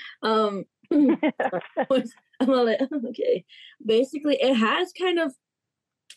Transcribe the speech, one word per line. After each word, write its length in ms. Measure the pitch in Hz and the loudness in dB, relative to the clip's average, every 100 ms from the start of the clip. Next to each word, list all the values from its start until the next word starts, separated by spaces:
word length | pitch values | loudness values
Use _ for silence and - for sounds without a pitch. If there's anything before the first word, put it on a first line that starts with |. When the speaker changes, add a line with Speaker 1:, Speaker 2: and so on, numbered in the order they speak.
| - - | -20 -10
Speaker 1:
Um, 420 | 220 220 208 196 - _ | -2 0 0 -4 -12 _
<laughs> 60 | |
Speaker 2:
<laughs> 100 | - | -2
Speaker 1:
I'm 1600 | 294 277 320 302 - - - - - 262 262 254 - _ - 262 | 2 4 4 0 -2 -4 -4 -8 -6 0 0 -2 -10 _ -4 0
all 160 | 254 233 | 2 2
like, 160 | 220 | 0
<laughs> 240 | 262 302 233 | -2 -4 -8
okay. 360 | - - 185 - - - - 214 | -6 -2 -2 -4 -20 -20 -12 -2
Basically, 520 | 220 269 302 294 277 | 0 0 -2 -2 0
it 140 | 247 254 | 2 2
has 360 | 226 320 359 - | 2 0 -2 -4
kind 200 | 370 339 | -2 0
of 140 | 311 - _ _ _ _ _ _ - | -2 -6 _ _ _ _ _ _ -20